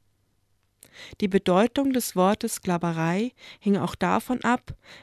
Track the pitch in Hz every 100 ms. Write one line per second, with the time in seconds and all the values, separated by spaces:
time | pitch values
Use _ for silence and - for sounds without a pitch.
0 | _ _ _ _ _ _ _ _ - -
1 | - - 202 190 - 180 233 - 277 254
2 | - 185 185 214 226 - - 175 170 160
3 | 165 180 240 _ - - 202 196 170 -
4 | 180 196 - - 226 247 - - - -